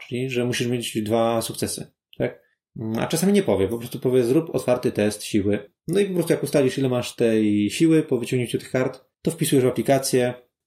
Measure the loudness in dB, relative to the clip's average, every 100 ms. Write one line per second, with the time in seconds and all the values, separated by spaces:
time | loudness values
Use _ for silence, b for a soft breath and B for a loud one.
0 | -10 -6 -4 -2 -2 -2 -2 -2 -4 -6
1 | 0 0 2 0 -4 -6 -6 -6 -12 _
2 | _ -6 -6 -6 b b _ -10 -6 -4
3 | -2 0 2 2 2 2 0 -2 -8 -4
4 | 0 2 4 2 0 -4 0 0 0 0
5 | -2 -2 -2 0 0 -2 -4 _ -4 0
6 | 0 0 0 0 0 2 2 2 0 0
7 | -4 0 2 4 2 2 0 2 4 4
8 | 2 -2 0 -2 -2 -4 -2 -2 -2 -4
9 | _ _ -4 -2 2 4 4 2 2 2
10 | 2 0 0 -4 _ _